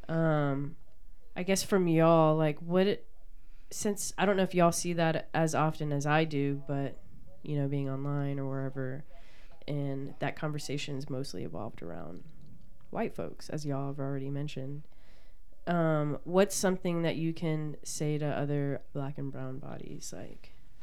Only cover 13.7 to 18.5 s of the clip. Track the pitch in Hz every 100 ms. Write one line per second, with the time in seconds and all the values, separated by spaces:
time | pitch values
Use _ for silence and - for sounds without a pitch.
13.7 | 135 139 143 139 139 135 139 147 135 131
14.7 | 147 - - - - - - - - -
15.7 | 175 160 156 147 143 151 185 202 - 196
16.7 | 185 180 170 165 120 160 165 165 156 151
17.7 | 151 - - 151 151 147 - 143